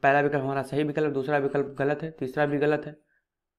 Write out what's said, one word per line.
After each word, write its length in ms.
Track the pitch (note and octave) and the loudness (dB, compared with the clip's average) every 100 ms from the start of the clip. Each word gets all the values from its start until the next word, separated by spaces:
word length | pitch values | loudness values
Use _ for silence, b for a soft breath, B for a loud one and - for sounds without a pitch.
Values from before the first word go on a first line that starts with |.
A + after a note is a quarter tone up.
पहला 180 | C#3+ C#3+ | 4 4
विकल्प 220 | C#3+ C#3+ | 2 0
हमारा 200 | C3+ C3+ | -2 -4
सही 220 | C3 C#3 | -2 -2
विकल्प, 280 | D3+ D3 D3+ | 0 0 0
दूसरा 260 | C3+ C3+ D3 | 0 0 0
विकल्प 360 | C#3 C#3+ C#3 C3+ | 0 -2 -4 -2
गलत 240 | C#3 D3 | 0 0
है, 80 | D#3+ | -6
तीसरा 360 | D#3 B2+ C#3 D3 | -8 -6 0 0
भी 120 | C#3+ | 2
गलत 280 | D3 D3+ D3+ | 2 0 -4
है, 100 | D3 _ _ _ _ _ | -16 _ _ _ _ _